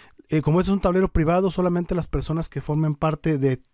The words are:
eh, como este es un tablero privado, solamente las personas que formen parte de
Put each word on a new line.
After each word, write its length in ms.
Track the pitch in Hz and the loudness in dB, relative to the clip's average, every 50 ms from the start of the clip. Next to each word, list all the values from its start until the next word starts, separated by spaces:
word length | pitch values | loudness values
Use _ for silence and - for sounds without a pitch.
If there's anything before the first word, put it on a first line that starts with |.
| - - _ _ - - | -20 -20 _ _ -8 -2
eh, 120 | 156 156 - | -2 0 2
como 160 | 151 156 180 | 2 2 2
este 120 | 180 190 | 2 2
es 40 | 196 | 0
un 60 | 190 | 0
tablero 300 | - 185 175 185 190 - | 0 2 2 2 0 2
privado, 380 | - 170 156 156 175 185 196 185 | 2 2 2 4 2 2 2 0
solamente 460 | - - 185 180 175 175 175 - 185 | 0 0 0 0 0 -2 -2 -2 -4
las 120 | 170 147 | -4 -4
personas 400 | - - 139 127 - 156 165 156 | -4 -4 -4 -4 -2 -4 -4 -4
que 140 | - - 139 | -6 -8 -10
formen 320 | - - 151 156 156 156 147 | -6 -4 -2 0 0 -2 -2
parte 460 | - 170 156 156 - - 165 156 135 | -2 -2 -2 -2 -2 -2 -2 0 2
de 200 | 135 135 131 - _ _ | 0 0 0 -2 _ _